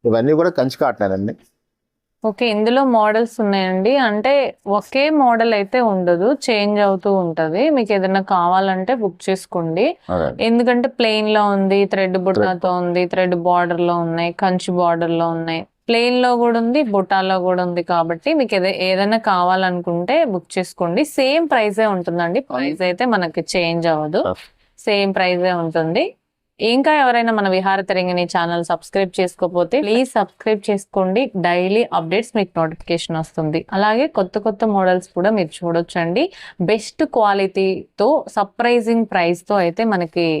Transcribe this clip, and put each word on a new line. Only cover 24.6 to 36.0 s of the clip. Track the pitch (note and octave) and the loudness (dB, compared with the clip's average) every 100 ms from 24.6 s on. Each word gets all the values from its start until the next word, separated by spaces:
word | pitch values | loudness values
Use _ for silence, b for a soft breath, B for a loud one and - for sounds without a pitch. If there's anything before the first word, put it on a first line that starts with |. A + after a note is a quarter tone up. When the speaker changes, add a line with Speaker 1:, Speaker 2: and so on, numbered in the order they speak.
| _ _ - | _ _ -2
Speaker 2:
సేమ్ | G3+ G3 G3 | 0 0 0
ప్రైసే | F3+ F3+ F3+ F3 | 0 0 0 0
ఉంటుంది. | E3 E3 D#3+ F#3 F#4+ - _ _ _ _ | -2 -2 0 -2 -2 -6 _ _ _ _
ఇంకా | G#3+ B3 D4+ | 0 2 2
ఎవరైనా | D4+ C4 A#3 A#3 | 2 2 2 0
మన | A3 G3 | 0 0
విహార | F#3 F#3+ F#3+ | 0 0 -2
తరంగిణి | F#3+ F#3 F3+ F3 F3 | -2 -2 0 -2 -2
ఛానల్ | F3+ E3+ E3+ | -2 -2 -2
సబ్స్క్రైబ్ | E3 E3 - G3 F#3+ | -2 -4 -2 -2 -2
చేసుకోకపోతే | F#3 F3+ - F3 F3 F3 C4 | -2 -4 -2 -2 0 0 0
ప్లీజ్ | G#3 A3+ C4 | 0 0 0
సబ్స్క్రైబ్ | A3+ G3 _ - G#3+ | -2 -4 _ -2 -2
చేసుకోండి. | G#3 G3+ - G3 F#3 G3 C4 F#3+ | -2 -4 -2 -2 0 0 -2 -2
డైలీ | E3+ F3 F#3 G#3+ A#3+ | 0 0 0 0 0
అప్‌డేట్స్ | F3 E3 F#3+ A#3+ | -2 -2 -4 -2
మీకు | A3 F#3+ | -4 -2
నోటిఫికేషన్ | E3+ D#3+ E3+ - E3+ - E3 | -2 -4 -4 -6 -4 -2 -6
వస్తుంది. | D#3+ - D#3 D#3+ - | -6 -4 -4 -4 -4
అలాగే | F#3+ G#3 A3 D4+ | -2 0 0 0
కొత్త | - F#3 A3 | -2 -2 -2
కొత్త | G#3+ G3+ | -4 -2
మోడల్స్ | A3+ G3+ F#3 F#3 F3+ | 0 2 2 0 -2
కూడా | - F#3+ | -2 0
మీరు | A3 E3 | 0 -2
చూడొచ్చండి. | - F3 E3 E3 F3+ | -4 -2 -2 -2 -4